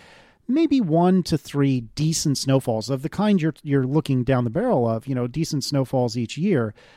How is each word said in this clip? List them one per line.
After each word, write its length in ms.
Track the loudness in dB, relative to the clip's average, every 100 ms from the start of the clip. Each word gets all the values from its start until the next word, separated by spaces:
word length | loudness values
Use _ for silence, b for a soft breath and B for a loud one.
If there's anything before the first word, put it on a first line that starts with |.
| b b b b -2
maybe 320 | 0 2 2
one 420 | 2 4 4 4
to 160 | 2 -4
three 440 | -2 0 2 0 -4
decent 420 | -2 -2 0 0 0
snowfalls 540 | 2 2 2 -2 -2
of 120 | -4
the 60 | -4
kind 320 | -2 2 2
you're, 140 | 0 -4
you're 240 | -2 0 2
looking 380 | 0 0 0
down 180 | 0 0
the 80 | 0
barrel 380 | -2 0 0 0
of, 180 | -2 -4
you 80 |
know, 140 | -4 -4
decent 340 | -4 -4 -4
snowfalls 540 | -2 -2 0 0 -2 -2
each 200 | -6 -4
year, 380 | 0 0 0 b b